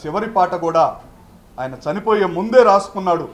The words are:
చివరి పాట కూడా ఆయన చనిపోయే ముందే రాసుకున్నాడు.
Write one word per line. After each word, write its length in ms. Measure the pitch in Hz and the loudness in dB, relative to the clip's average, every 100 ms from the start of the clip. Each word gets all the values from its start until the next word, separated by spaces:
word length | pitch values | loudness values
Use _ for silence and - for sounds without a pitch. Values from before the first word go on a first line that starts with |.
| 151 | -8
చివరి 240 | 190 220 | -6 -4
పాట 240 | 214 175 | -2 -2
కూడా 460 | 180 165 165 139 - - - - - _ - | -2 -2 0 0 -2 -18 -20 -20 -20 _ -12
ఆయన 140 | 131 | -12
చనిపోయే 520 | 131 151 196 220 214 185 | -8 -8 -4 0 0 0
ముందే 360 | 165 220 254 | -2 2 4
రాసుకున్నాడు. 680 | 226 196 - 196 185 165 135 | 6 4 0 -6 -2 -2 -4